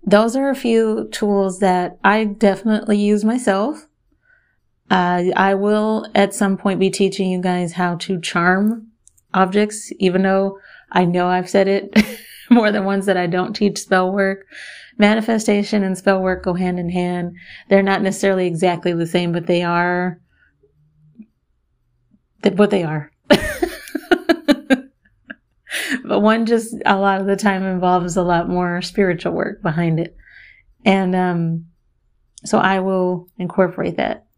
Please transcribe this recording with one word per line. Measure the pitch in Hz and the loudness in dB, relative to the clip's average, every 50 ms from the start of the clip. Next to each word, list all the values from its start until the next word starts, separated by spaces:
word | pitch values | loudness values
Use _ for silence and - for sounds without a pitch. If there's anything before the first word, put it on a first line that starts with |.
those | - 196 190 208 220 233 226 | 2 4 4 4 4 2 0
are | 269 269 277 | 0 0 -2
a | 262 | -2
few | 262 - 240 226 226 226 220 214 226 - 214 | -2 0 0 2 2 2 2 -2 -4 -6 -8
tools | - - 220 208 202 196 196 190 180 185 | -6 -4 -2 0 0 0 0 -2 -2 0
that | 202 185 180 180 180 180 - - | 2 2 2 2 0 -4 -8 -2
I | - 196 208 220 220 | 0 0 2 2 0
definitely | 208 202 208 220 202 190 190 - 220 214 214 - - 208 208 | -2 -2 2 2 2 2 2 0 0 0 0 0 0 0 0
use | 208 208 208 208 208 | 2 2 2 2 2
myself. | 214 233 254 247 214 190 196 208 269 302 - - _ _ _ _ _ _ _ _ _ _ _ _ _ _ _ _ _ _ _ _ _ | 0 -2 0 0 0 0 0 0 -4 -6 -8 -14 _ _ _ _ _ _ _ _ _ _ _ _ _ _ _ _ _ _ _ _ _
Uh, | 196 185 180 180 180 180 175 185 180 | 0 2 2 2 0 0 0 0 2
I | 185 190 196 196 | 2 2 2 2
will | 196 202 208 214 214 214 220 220 220 - - - | 0 0 0 0 0 0 0 -2 -4 -4 -2 0
at | 208 202 196 - | 2 2 2 0
some | - 208 190 196 | -2 0 0 0
point | 190 - 208 190 180 | -2 -2 -2 0 0
be | 190 190 | 0 0
teaching | 185 - 196 190 190 - 196 185 | 2 0 0 0 0 -2 -2 -2
you | 185 180 | -2 -2
guys | 180 185 180 180 180 170 | -2 -2 -2 -2 -4 -4
how | 170 175 180 175 175 | -4 -4 -2 -2 -2
to | 170 - - 190 175 | -6 -6 -6 -6 -6
charm | 165 - - 175 170 180 185 190 202 214 226 233 - - _ _ _ _ _ _ _ _ - | -6 -4 -2 0 2 2 2 2 2 0 -2 -4 -8 -18 _ _ _ _ _ _ _ _ 0
objects, | 190 190 180 185 208 214 208 214 - - - - - | 0 0 2 2 0 0 0 -4 -12 -14 -14 -6 -2
even | 196 185 175 185 | 0 0 2 2
though | 190 190 190 190 196 196 196 - - - - - _ _ | 2 2 2 2 0 -2 -4 -10 -20 -20 -20 -20 _ _
I | - 185 185 | 0 0 2
know | 175 175 180 175 180 | 2 2 0 0 2
I've | 180 180 180 180 | 0 0 -2 0
said | - 196 190 196 | 2 2 2 2
it | 196 202 196 - - 220 214 - 208 - - - - | 0 -2 -2 0 2 2 2 2 -4 -16 -16 -20 -20
<laughs> | - - - | -20 2 4
more | 240 240 220 214 | 4 6 6 2
than | 208 208 190 | 0 0 -2
once | 196 196 196 190 | -2 -2 -2 0
that | 202 190 180 | 0 0 0
I | 180 | 0
don't | 175 175 180 185 - 202 | -2 -2 -2 -2 -4 -4
teach | - 208 202 202 - | -2 -2 -2 -2 -4
spell | - _ 196 185 185 185 | -4 _ 0 2 2 0
work. | 190 202 196 190 190 196 - _ - - - - - - - - _ - | 0 0 0 0 -2 -6 -10 _ -20 -20 -20 -20 -20 -20 -20 -20 _ 2
Manifestation | 208 208 214 226 214 - 226 220 220 - 208 202 202 - - 208 | 4 4 4 2 0 0 -2 0 0 0 0 0 0 0 -2 -2
and | 196 190 190 | 0 -2 -4
spell | 185 - 202 196 190 | -2 0 0 0 2
work | 185 185 185 185 | 0 -2 -2 -2
go | - 190 | -4 -4
hand | 175 180 185 180 180 180 | -2 -2 -2 -2 -2 -4
in | 175 170 | -4 -4
hand. | 180 180 180 180 180 175 175 175 175 - - - - - - _ | -2 -2 -2 -2 -4 -4 -6 -8 -10 -14 -20 -20 -20 -20 -2 _
They're | 202 196 | 2 4
not | 196 196 196 - | 4 4 0 0
necessarily | - 190 190 - - 196 190 185 185 | 0 -2 -2 0 0 2 2 2 0
exactly | 180 170 160 185 180 175 170 - 180 | -2 0 0 0 0 0 0 -2 -2
the | 175 165 170 | 0 0 -2
same, | 165 - 175 175 175 | 0 0 0 0 0
but | 170 175 170 | -2 -2 0
they | 170 175 175 | 0 0 0
are, | 175 175 175 175 175 180 180 180 180 180 180 - _ _ _ _ _ _ _ _ _ _ _ _ _ _ _ _ _ _ _ - 214 _ _ _ _ _ _ _ _ _ _ _ _ _ _ _ _ _ _ _ _ _ _ _ | 2 0 0 0 0 0 0 0 -2 -4 -6 -8 _ _ _ _ _ _ _ _ _ _ _ _ _ _ _ _ _ _ _ -20 -20 _ _ _ _ _ _ _ _ _ _ _ _ _ _ _ _ _ _ _ _ _ _ _
th-, | - 202 190 | -2 -2 2
but | 180 208 202 | 2 2 2
they | 202 190 | 2 -2
are. | 170 156 156 151 147 - _ _ _ _ | -2 -2 -4 -6 -8 -10 _ _ _ _
<laughs> | 285 - - - 605 - - 339 - - - - - 311 - - 370 - - - 320 320 - - 277 - - - 262 254 - - _ _ _ _ _ _ _ _ - _ _ _ _ _ _ - - - - 349 285 254 - | 0 2 2 -6 -4 -4 -6 -6 -6 -12 -18 -12 -12 -12 -2 -2 -2 -2 0 -2 -2 -2 2 -2 -2 -2 2 -2 -2 -2 -2 -18 _ _ _ _ _ _ _ _ -20 _ _ _ _ _ _ -12 -10 -10 -6 -6 -8 -8 -4
But | - 208 202 | -2 0 2
one | 208 214 220 226 226 | 4 4 4 2 2
just | 220 233 226 220 226 240 - - | 0 0 0 0 -4 -10 -4 0
a | - 196 190 | 0 2 2
lot | 196 196 196 190 | 2 2 0 0
of | 196 | 0
the | 196 202 | 0 0
time | 196 214 208 196 185 | 2 2 0 0 0
involves | 190 190 185 180 180 180 180 180 175 180 170 | -2 -2 -2 0 2 2 2 2 0 0 -2
a | 190 | 0
lot | 175 175 175 170 175 175 | 0 2 2 0 0 0
more | 180 180 180 175 175 175 | -2 -2 -2 -2 -4 -4
spiritual | 180 - - - 202 185 175 170 - 175 | -6 -6 0 0 2 2 0 -2 -2 -4
work | 170 170 - - 202 - | -2 -2 -4 -4 -6 -4
behind | - 175 151 165 170 165 160 156 | -4 -4 -2 0 0 0 0 -2
it. | 170 - - - - _ - - - - - _ _ _ _ _ _ | -2 -6 -10 -20 -20 _ -20 -20 -20 -20 -20 _ _ _ _ _ _
And, | 208 190 196 190 185 185 | 2 2 2 2 0 0
um, | 185 185 180 175 170 170 165 165 165 165 165 _ _ _ _ _ _ _ _ _ _ _ _ _ - _ | 0 0 0 0 -2 -2 -2 -4 -6 -8 -12 _ _ _ _ _ _ _ _ _ _ _ _ _ -18 _
so | - - 214 | -2 0 2
I | - 190 190 190 | 2 2 2 0
will | 185 190 190 185 185 180 180 180 180 _ _ - | 0 0 0 0 0 0 -2 -4 -8 _ _ -8
incorporate | 180 175 - - 190 175 170 - 165 170 165 | -8 -4 0 0 0 0 0 -4 -6 -4 -2
that | - - - - - _ _ _ | -2 -4 -4 -4 -8 _ _ _